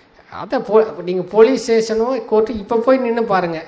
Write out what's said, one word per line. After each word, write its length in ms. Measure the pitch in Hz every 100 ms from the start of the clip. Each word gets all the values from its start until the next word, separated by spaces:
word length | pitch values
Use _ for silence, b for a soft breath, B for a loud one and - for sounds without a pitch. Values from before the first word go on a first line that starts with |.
| B B _ 87
அதான் 200 | 190 175 170
போ-, 360 | 220 220 -
நீங்க 180 | 175 185
police 400 | 175 208 226 262
ஸ்டேஷனும் 680 | - 226 220 220 240 262 -
கோர்ட்டு 200 | 214 220
இப்ப 260 | 220 196 233
போய் 220 | 254 262
நின்னு 260 | 233 233
பாருங்க. 400 | 202 185 175 160